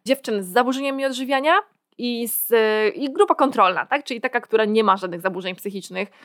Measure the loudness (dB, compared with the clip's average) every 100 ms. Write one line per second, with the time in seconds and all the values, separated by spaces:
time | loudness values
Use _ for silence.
0 | -2 -2 -2 -4 0 0 2 0 -4 -2
1 | -4 -4 -2 0 2 2 0 _ _ -8
2 | -6 -4 -4 -4 0 2 4 2 0 -2
3 | -2 2 2 4 2 4 4 2 -2 -4
4 | -4 -6 -2 -4 0 0 2 2 2 2
5 | -2 -4 -4 -4 -8 -10 -10 -12 -10 -8
6 | -8 _